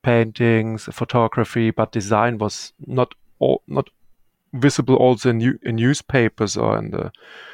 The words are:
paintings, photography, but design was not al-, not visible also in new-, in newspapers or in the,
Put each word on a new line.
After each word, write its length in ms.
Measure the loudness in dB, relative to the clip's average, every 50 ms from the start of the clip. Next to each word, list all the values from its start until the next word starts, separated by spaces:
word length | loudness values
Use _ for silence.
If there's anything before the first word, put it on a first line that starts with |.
| 0
paintings, 880 | 2 4 4 2 2 0 0 2 2 2 2 2 -2 -6 -8 -10 -10 -8
photography, 800 | -8 -6 -2 0 2 2 2 0 -2 -2 -2 -2 -2 0 0
but 220 | 0 0 -2 -2 -2
design 440 | -6 -2 0 0 2 2 0 0
was 380 | -2 -4 -4 -4 -6 -14 -16 _ -18 -12
not 280 | -6 -2 -2 -2 -2 -4 _ _ _ _ -2
al-, 220 | 0 0 0 0 _
not 220 | -6 -4 -4 -4 -6 _ _ _ _ _ _ _ _ _ _ _ _ -4
visible 440 | 0 0 0 2 2 0 2 4
also 340 | 4 4 4 2 2 0 0
in 80 | 0 2
new-, 200 | 0 0 -2 -2 -4
in 140 | -4 -2
newspapers 800 | 0 2 2 0 0 -2 -2 0 2 2 2 0 -2 -4 -4 -2
or 220 | 0 0 0 0
in 140 | -2 -4 -6
the, 200 | -6 -6 -8 -8 -10 _ -20 -20 -20 -20 -20 -20